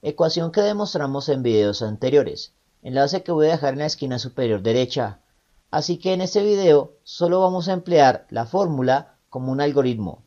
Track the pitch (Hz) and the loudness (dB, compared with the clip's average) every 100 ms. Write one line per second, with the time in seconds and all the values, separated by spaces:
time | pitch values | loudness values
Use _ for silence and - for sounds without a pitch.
0 | 147 147 165 165 165 165 208 208 208 170 | -8 -2 -2 0 -2 0 0 -2 -4 -4
1 | 139 139 139 135 120 110 104 101 110 107 | -4 -4 -2 -2 2 2 2 0 -6 -4
2 | 127 143 - - - _ _ _ - 127 | 2 2 2 -6 -16 _ _ _ -6 0
3 | 143 185 185 165 151 165 139 135 151 - | 0 0 -2 2 2 2 -2 -4 -6 -6
4 | 135 123 127 - 120 104 104 117 123 143 | -6 -6 -8 -4 -2 0 0 0 0 -2
5 | 110 101 _ _ _ _ _ 151 147 170 | -6 -8 _ _ _ _ _ -6 -4 -4
6 | 185 185 185 214 208 202 185 147 - _ | -2 -2 0 0 2 2 6 4 4 _
7 | - - 170 180 185 185 170 185 180 175 | -20 -4 0 2 2 0 -4 -4 2 6
8 | 180 - - 113 117 190 185 143 127 127 | 6 4 -6 -6 -4 -2 -2 0 0 0
9 | 165 _ _ 131 131 131 147 139 127 117 | -2 _ _ -10 -6 -2 0 2 0 -2
10 | 95 - | -6 -10